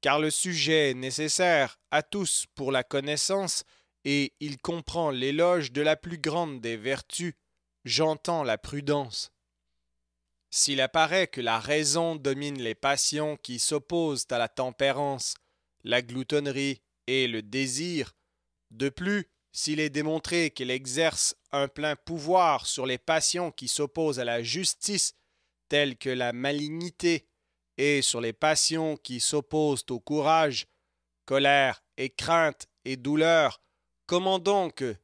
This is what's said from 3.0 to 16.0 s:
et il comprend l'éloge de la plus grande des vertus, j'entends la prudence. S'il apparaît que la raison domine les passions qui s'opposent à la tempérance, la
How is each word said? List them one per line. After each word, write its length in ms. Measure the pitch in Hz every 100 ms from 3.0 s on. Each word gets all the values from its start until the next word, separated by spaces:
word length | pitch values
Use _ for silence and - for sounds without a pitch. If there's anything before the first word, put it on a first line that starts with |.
| 139 147 - 196 185 - - _ _ _
et 300 | - 143 139 _
il 200 | 147 135
comprend 500 | - 170 147 165 160
l'éloge 640 | 127 131 147 170 175 139
de 100 | 123
la 140 | 151 156
plus 240 | - 170
grande 420 | 151 156 165 135
des 160 | 117 113
vertus, 560 | 107 135 - - 170 - _ _ _ _ 127
j'entends 580 | 110 156 151 - 170
la 160 | 135 107
prudence. 720 | - 143 143 147 127 - - _ _ _ _ _ _ _ _ _ _ _ _
S'il 280 | - - 139
apparaît 480 | 131 160 160 185 180
que 140 | -
la 180 | 120 113
raison 560 | 110 147 151 151 170 160
domine 460 | 139 135 143 139
les 140 | 120 110
passions 600 | 135 139 - 151 151 151
qui 220 | - 123
s'opposent 640 | - 151 - 170 160 135 -
à 80 | 123
la 100 | 117
tempérance, 880 | - 127 120 135 131 143 135 - - _ _ _ _
la 180 | - 120